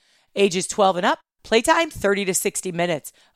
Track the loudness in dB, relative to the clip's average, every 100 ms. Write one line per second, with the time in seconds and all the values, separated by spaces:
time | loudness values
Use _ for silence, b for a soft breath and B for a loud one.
0 | _ _ _ 0 0 2 -4 2 2 2
1 | 0 -2 _ _ 0 0 4 2 0 -2
2 | -2 0 -2 -2 -4 -6 -8 -4 -2 -4
3 | -8 b b